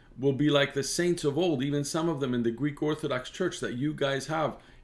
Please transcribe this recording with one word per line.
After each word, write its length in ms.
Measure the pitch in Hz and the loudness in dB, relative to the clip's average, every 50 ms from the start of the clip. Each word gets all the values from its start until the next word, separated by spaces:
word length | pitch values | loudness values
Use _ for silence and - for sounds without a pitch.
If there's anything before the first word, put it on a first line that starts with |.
| - - - - | -20 -20 -8 0
will 140 | 131 139 135 | 0 0 2
be 160 | 120 147 147 | 4 2 4
like 240 | 143 139 139 139 - | 6 4 4 4 0
the 100 | 139 131 | -2 -2
saints 400 | - - - 175 175 170 175 - | -2 0 0 2 2 2 2 0
of 140 | 143 131 | 0 2
old, 260 | 156 185 175 151 123 135 | 2 2 2 2 2 0
even 200 | 143 143 147 143 | 0 0 -2 -2
some 260 | 143 - 160 160 170 | -2 -2 0 0 0
of 100 | 160 135 | 0 0
them 140 | 139 123 123 | 0 0 0
in 100 | 120 113 | 2 0
the 80 | 117 | 0
Greek 300 | 113 113 143 147 143 - | 0 0 -2 -4 -2 0
Orthodox 480 | 156 151 156 - - - 127 127 - - | 0 -2 0 -2 -2 -2 -2 -2 -4 -8
Church 300 | - - 185 165 - - | -4 -2 -2 -2 -2 -4
that 160 | 123 98 120 | -6 -4 -4
you 180 | 123 143 151 151 | -2 -2 -2 0
guys 340 | - 139 139 139 139 143 | 0 0 0 0 -2 -2
have 300 | 151 156 165 151 120 101 - - - - - | -2 -2 0 -2 -2 -4 -8 -16 -20 -20 -12